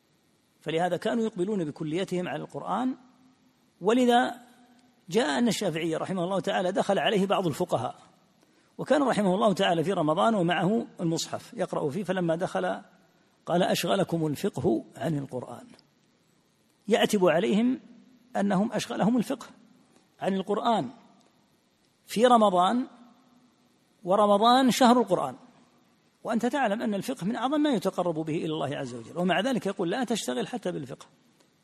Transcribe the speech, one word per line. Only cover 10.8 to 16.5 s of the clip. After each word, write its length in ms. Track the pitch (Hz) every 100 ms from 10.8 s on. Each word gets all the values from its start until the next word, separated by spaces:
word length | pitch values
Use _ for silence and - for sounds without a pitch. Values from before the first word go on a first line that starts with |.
| 226 -
المصحف 540 | 170 165 - - - 226
يقرأ 340 | 180 165 160
فيه، 140 | 156
فلما 320 | 180 190 170 165
دخل 440 | 175 190 185 196 - _ _ _ _ _ -
قال: 160 | 170
"أشغلكم 640 | - 190 175 196 170 170 156
الفقه 580 | 135 202 - 151 330 - -
عن 220 | 170 147
القرآن". 480 | 135 127 120 117 - - _ _ _ _ _ _ _